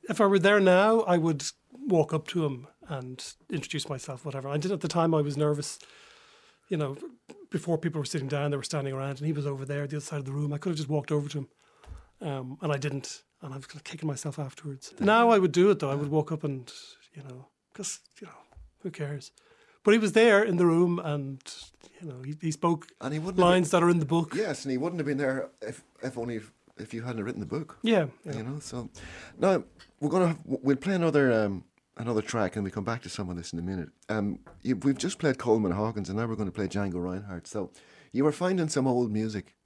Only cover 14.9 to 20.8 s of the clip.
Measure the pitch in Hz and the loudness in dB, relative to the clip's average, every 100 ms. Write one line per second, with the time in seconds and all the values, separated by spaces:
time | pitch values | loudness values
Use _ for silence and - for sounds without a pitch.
14.9 | - 202 226 233 220 185 170 185 190 143 | -2 4 6 6 6 6 6 6 4 0
15.9 | 143 143 151 151 156 151 135 120 - - | -2 0 0 0 -4 -4 -6 -10 -20 -20
16.9 | - _ 151 139 127 135 _ _ - 196 | -20 _ -20 -18 -18 -20 _ _ -10 -10
17.9 | - _ - 185 - _ - - _ 185 | -10 _ -20 -20 -20 _ -20 -20 _ -12
18.9 | - 143 147 - _ _ _ _ _ 214 | -8 -8 -8 -12 _ _ _ _ _ 6
19.9 | 220 208 220 233 202 220 175 175 170 | 6 6 8 10 8 6 6 6 6